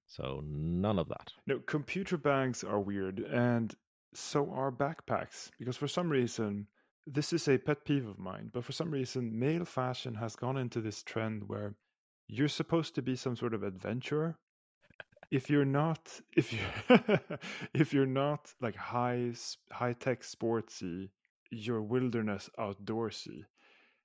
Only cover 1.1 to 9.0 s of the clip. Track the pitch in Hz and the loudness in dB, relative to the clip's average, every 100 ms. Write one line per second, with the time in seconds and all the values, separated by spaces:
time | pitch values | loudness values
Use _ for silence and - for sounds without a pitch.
1.1 | - - - - 131 - 151 143 185 196 | -6 -10 -12 -4 -4 0 -2 -2 -4 -2
2.1 | 175 156 139 131 117 101 104 101 101 95 | 0 4 4 2 0 0 0 0 0 -2
3.1 | 95 107 123 120 120 113 - _ _ _ | -2 0 4 4 4 0 -4 _ _ _
4.1 | - - 151 143 131 135 120 143 165 - | -10 -2 0 0 0 -2 0 -2 -2 -2
5.1 | 113 - - - - 120 120 143 - 175 | -2 -2 -10 -16 -8 -6 -4 -2 0 2
6.1 | 139 120 - 107 101 101 _ _ _ - | 4 2 2 0 -2 -6 _ _ _ -4
7.1 | 139 147 165 - 131 - 147 - 143 113 | -2 0 0 4 4 4 -2 2 0 0
8.1 | 92 92 101 110 123 120 - 165 139 | -6 -8 -8 -6 -6 -6 -4 -2 -2